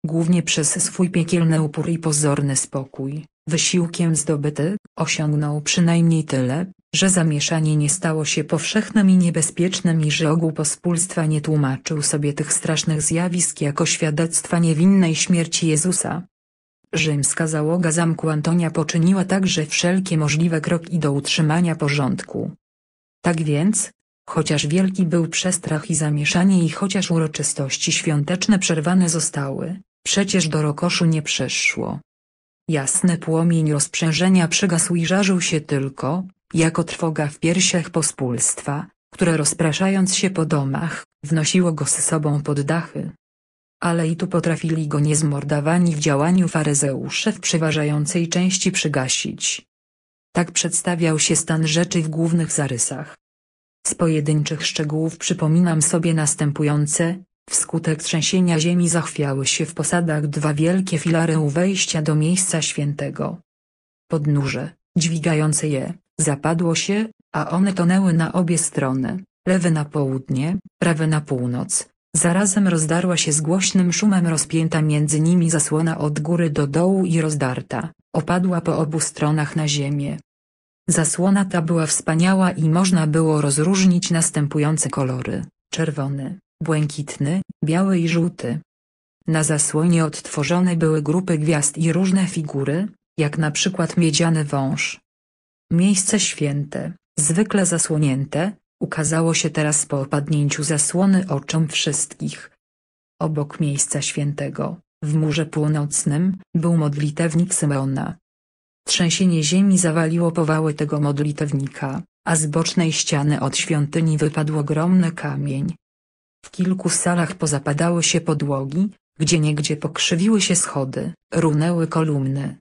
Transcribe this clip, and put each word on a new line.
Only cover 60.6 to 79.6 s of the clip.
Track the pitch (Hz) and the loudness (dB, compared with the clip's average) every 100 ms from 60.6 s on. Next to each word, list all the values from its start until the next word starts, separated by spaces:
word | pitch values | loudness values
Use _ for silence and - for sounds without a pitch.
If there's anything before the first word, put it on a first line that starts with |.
| 160 185 185 160 | 2 2 0 -2
filary | 165 165 165 160 | 0 2 2 2
u | 147 | 0
wejścia | 147 185 190 - 170 | 0 0 0 -2 -2
do | 151 156 | 0 2
miejsca | 151 185 - 160 | 2 0 0 -2
świętego. | 147 - 143 147 143 139 - 175 _ _ _ _ _ _ _ | -4 -4 -4 -4 -8 -6 -8 -8 _ _ _ _ _ _ _
Podnóże, | 165 147 143 135 127 147 - _ - | -2 0 0 0 -4 -8 -12 _ -2
dźwigające | 165 165 160 156 156 147 151 | 0 0 0 2 2 0 -2
je, | 139 - 175 _ - | -2 -4 -10 _ -4
zapadło | 156 143 156 165 170 160 | -2 0 0 0 0 0
się, | - 202 220 - _ | 0 -2 -2 -8 _
a | 160 151 | -6 -2
one | 170 196 | 0 0
tonęły | 190 170 190 190 | 2 4 4 4
na | 165 160 | 2 2
obie | 180 170 165 | 0 2 0
strony, | - - 135 131 131 185 - _ - | 0 -2 0 0 -2 -4 -10 _ 0
lewe | 185 170 | 2 2
na | 160 147 | 0 0
południe, | 151 135 131 - 131 151 190 - _ | -2 -2 -2 -2 -2 -2 -4 -8 _
prawe | 175 156 160 | 0 2 2
na | 156 | 0
północ. | 151 131 123 123 - - - _ _ - | 0 -4 -2 -4 -4 -6 -6 _ _ 0
Zarazem | 170 180 202 214 196 | 2 2 2 2 2
rozdarła | 165 156 165 180 170 | 2 0 0 0 0
się | - | 0
z | 151 | 0
głośnym | 156 185 185 190 175 | 0 0 2 2 2
szumem | 170 214 190 170 | 2 2 2 2
rozpięta | 160 - 165 160 165 | 0 -2 0 0 0
między | 156 147 151 151 | 2 2 2 2
nimi | 160 180 165 | 4 4 2
zasłona | 165 143 151 160 160 | 0 0 0 0 -2
od | 151 151 | -2 -2
góry | 151 170 165 | -2 0 0
do | 151 143 | 0 0
dołu | 147 180 196 180 | 2 2 2 2
i | 165 | 0
rozdarta, | 156 151 135 123 - 127 165 - _ | 0 -2 -4 -4 -6 -8 -8 -12 _
opadła | 160 - 180 185 175 | -4 0 0 2 0
po | 170 151 | 0 -2
obu | 156 160 | -2 -2
stronach | - - 151 156 147 | -4 -2 0 0 0
na | 165 | -2